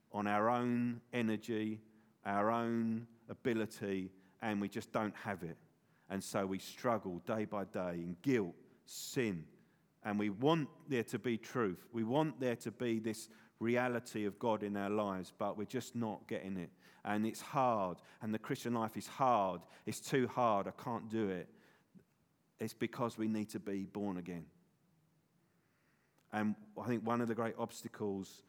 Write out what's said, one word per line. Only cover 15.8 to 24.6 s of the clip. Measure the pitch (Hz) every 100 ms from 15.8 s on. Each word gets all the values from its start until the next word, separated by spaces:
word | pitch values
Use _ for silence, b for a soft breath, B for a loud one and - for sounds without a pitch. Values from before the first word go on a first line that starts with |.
| -
not | 120 113 87 -
getting | 113 95 95
it. | 82 - B B
And | - 107
it's | 110 -
hard, | - 147 127 113 92 85 B B
and | 110
the | 107
Christian | - 135 120
life | 120 110 110
is | -
hard. | - 131 117 98 90 - B -
It's | -
too | - 143 120
hard. | - 120 104 98
I |
can't | - - 117 110
do | 110 104
it. | 92 85 B B B B - _ _ _ _ _ _
It's | 110
because | - 117 - 120 110
we | 110
need | 110 104
to | 107
be | 95 98
born | 95 107 101 90
again. | 87 87 76 _